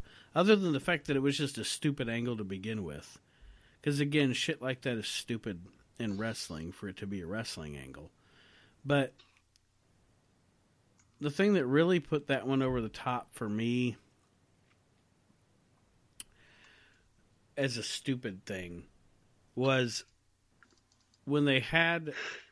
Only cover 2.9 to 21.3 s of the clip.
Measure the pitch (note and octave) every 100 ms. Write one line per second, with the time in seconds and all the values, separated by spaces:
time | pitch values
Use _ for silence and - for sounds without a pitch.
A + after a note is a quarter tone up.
2.9 | C#2+ - - _ _ - - - _ D3+
3.9 | C#3+ C#3+ D3 C#3 A#2+ - D3+ B2+ B2+ C3+
4.9 | A2+ - - - A#2 A2+ F2 F#2 - _
5.9 | - A2+ G2 A2+ A2 - D#2+ E2 - G2
6.9 | F2 G2 G2 E2+ G#2+ A2 - D2+ C#2+ C2
7.9 | C2+ D2+ _ _ _ _ - _ _ C3+
8.9 | C#3+ C3 - - _ _ _ _ _ _
9.9 | _ _ _ _ _ _ _ _ _ _
10.9 | _ _ - D3 C#3+ G3+ G3 B2+ C#3+ E3+
11.9 | F3+ - D3+ C#3+ C3+ B2+ C3+ C3 B2+ A2
12.9 | - - B2 - - A2 G#2+ A#2 B2 B2
13.9 | A2 _ _ _ _ _ _ _ _ _
14.9 | _ _ _ _ _ _ _ _ _ _
15.9 | _ _ - - _ - - - - _
16.9 | _ _ _ _ _ _ - C3+ A#2 -
17.9 | - - B2+ A#2+ F#2+ - G2 F2 F2 -
18.9 | _ _ _ _ _ _ - C3 C3 B2
19.9 | - - _ _ _ _ _ _ _ _
20.9 | _ _ _ -